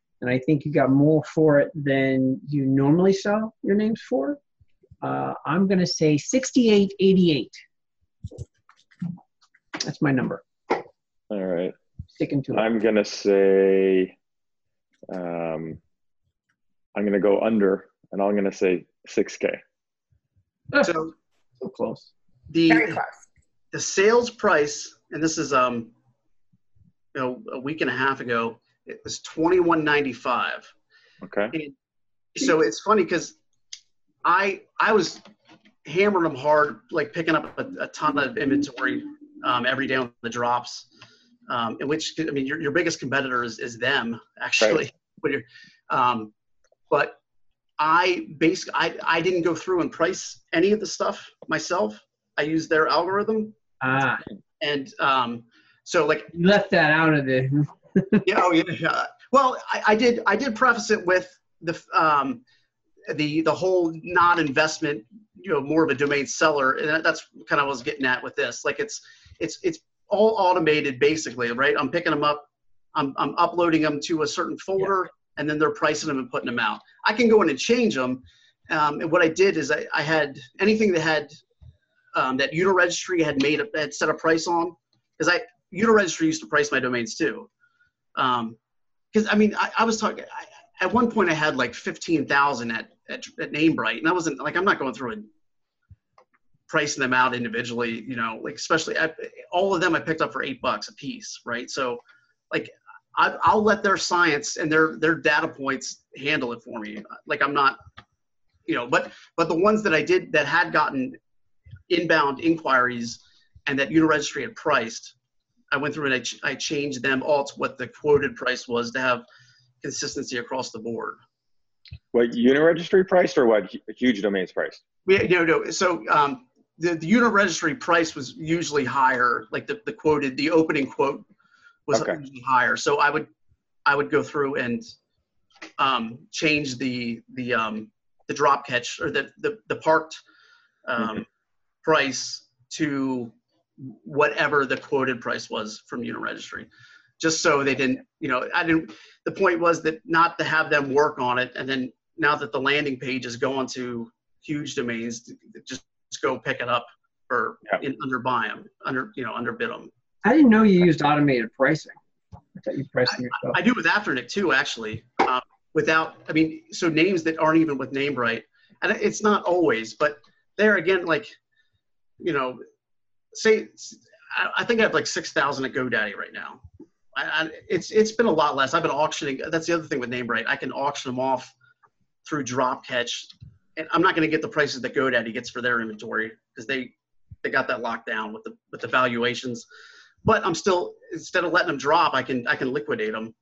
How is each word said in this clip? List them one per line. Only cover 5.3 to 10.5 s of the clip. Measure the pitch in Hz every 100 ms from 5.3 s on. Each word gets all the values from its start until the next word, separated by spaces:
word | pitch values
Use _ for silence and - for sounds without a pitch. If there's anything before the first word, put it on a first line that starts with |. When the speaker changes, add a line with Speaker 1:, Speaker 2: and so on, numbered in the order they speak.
| - 139
Speaker 1:
I'm | 165 196
gonna | 190 180
say | - 156 147
sixty-eight | - 262 262 269 233 208 196 -
eighty-eight. | 190 185 175 139 - - - _ _ _ _ _ - - - _ _ _ _ - 175 175 _ _ _ _ _ -
That's | - -
my | 147
number. | 131 - - _